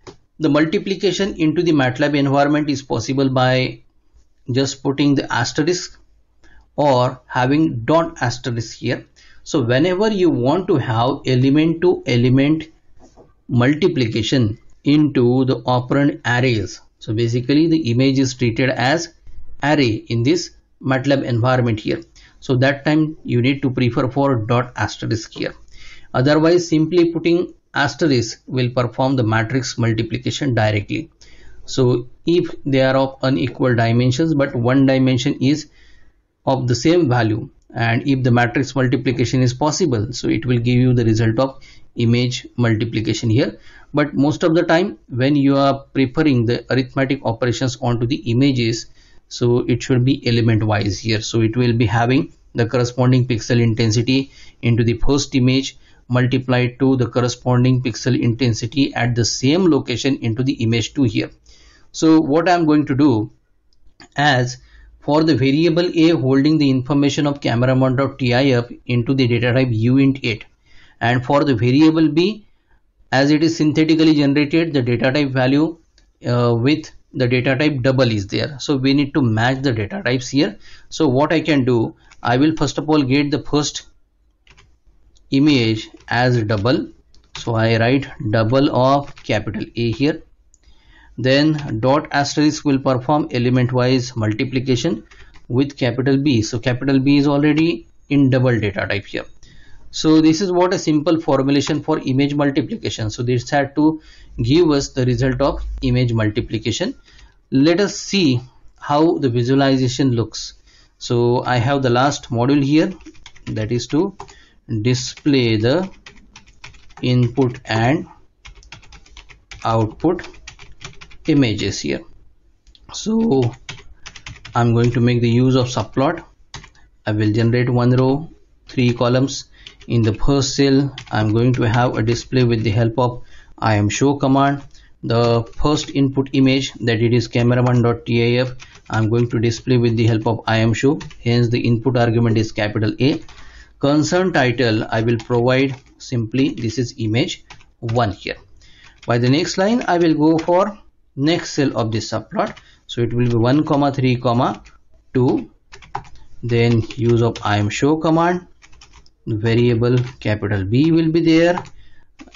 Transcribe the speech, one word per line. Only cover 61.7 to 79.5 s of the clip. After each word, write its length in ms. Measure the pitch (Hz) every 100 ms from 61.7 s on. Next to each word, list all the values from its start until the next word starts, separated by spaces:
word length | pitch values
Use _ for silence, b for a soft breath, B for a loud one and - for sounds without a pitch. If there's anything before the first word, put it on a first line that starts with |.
| b b
So 280 | - 160 160
what 300 | 156 151 175
I'm 160 | 175 156
going 220 | 151 139
to 80 | 127
do, 360 | 147 113 104 - _ _ _ _ - - - -
as 420 | 147 127 123 - b b b -
for 220 | - 151
the 120 | 165 131
variable 540 | 135 143 170 160 180 170
A 140 | 160
holding 480 | 160 127 135 143 156
the 120 | 143
information 560 | 131 127 143 143 139 147
of 140 | 143
cameraman 560 | 135 117 127 131 131 127
dot 240 | 135 -
tif 600 | 127 120 139 123 117 - -
into 280 | 120 113
the 140 | 135 123
data 260 | 117 120
type 160 | 123 131
uint 500 | 110 117 131 139 131
eight, 220 | 123 101 - _ b b b b
and 260 | 113 127 127
for 180 | 143
the 120 | 151 117
variable 540 | 120 135 160 160 156
B, 380 | 147 180 208 - _ _ _ _ _ -
as 200 | 127 143
it 100 | 151
is 140 | 160 160
synthetically 580 | 156 151 156 160 160 147
generated, 580 | 143 139 147 165 165
the 80 | 143
data 300 | 123 120 135
type 180 | 143 143
value, 480 | 131 127 139 165 - _ _ _ _ 123
uh, 260 | 120 120
with 380 | 117 123 151 - - _
the 140 | - 123
data 280 | 127 131 131
type 260 | 151 139
double 300 | 123 127 123
is 160 | 110 95
there. 320 | 117 117 143
So 160 | - 139
we 180 | 135
need 200 | 139 143
to 80 | 160
match 420 | 123 107 120